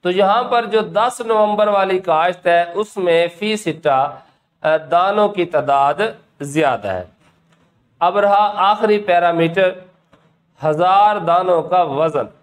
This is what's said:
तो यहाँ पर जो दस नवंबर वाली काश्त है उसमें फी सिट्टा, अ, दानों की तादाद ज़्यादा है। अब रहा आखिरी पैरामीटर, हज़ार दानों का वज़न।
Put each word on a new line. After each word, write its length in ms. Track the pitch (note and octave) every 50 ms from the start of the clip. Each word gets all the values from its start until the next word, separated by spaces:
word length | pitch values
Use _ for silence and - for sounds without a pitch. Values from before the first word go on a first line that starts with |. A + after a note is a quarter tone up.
| _
तो 60 | F3+
यहाँ 320 | F#3 F#3 G3 F#3+ G#3 A#3
पर 240 | B3 B3 B3+ A#3+ A#3
जो 160 | G#3 G#3 A3
दस 360 | G#3 E3+ E3 G3+ A3 B3 A#3+ -
नवंबर 480 | A#3+ A3 A3+ G#3+ G#3+ G#3 G#3 G#3 G#3+ G#3
वाली 300 | G3+ G3 F#3+ F#3+ F#3 F#3
काश्त 460 | F#3 F3 D#3+ D#3 E3 F3+ F3 F3 _
है 180 | F3+ E3+ E3+ F3 E3+ E3+
उसमें 540 | F#3+ G#3+ G#3 - G3+ F#3 F3 E3 E3 E3+ E3+
फी 280 | F3 - G#3 G#3+ A3
सिट्टा, 680 | G#3+ - E3+ D3+ D#3 - D3 C3+ C3+ C#3 C#3+ C#3 - - _ _ _ _ _ _ _
अ, 140 | - D#3 D#3
दानों 520 | D#3 D3+ D3 E3+ F3 F3+ G3 G#3 G#3+ G#3 G#3
की 160 | G#3 F#3 F3
तादाद 720 | E3+ - D3 C#3 C#3 C#3 C#3 C#3 C#3+ D3+ E3+ E3+ D#3+ - - _ _ _ _
ज़्यादा 500 | C#3+ C#3+ C#3 D#3 D#3 C#3 B2 A2 G#2 G2+
है। 160 | F#2 F#2 F2+ - _ _ _ _ _ _ _ _ _ _ _ _ _ _ _ _ _ _
अब 180 | E3+ F3+ F#3+ G3+
रहा 280 | G3+ G3+ G3+ G3+ G#3+ G3+ G3+ - F#3 G3
आखिरी 280 | A3+ A3 A3+ G#3 G#3+ G#3
पैरामीटर, 760 | G#3 F#3 F3 F3 F3 F3 E3+ E3 E3 E3 E3 F#3+ F#3+ F#3 F#3 - - - _ _ _ _ _ _ _ _ _ _ _ _ _ _
हज़ार 560 | - D#3 D3+ D3+ F3 F3+ F#3+ G3 G#3 G#3 G#3 G#3
दानों 420 | E3+ E3 E3+ F3+ F#3 F#3 F3+ E3
का 200 | D#3 E3 F3 F3+
वज़न। 460 | F3 D3+ C3+ C#3 D#3+ D#3+ D3 C#3+ A2+ G#2 - _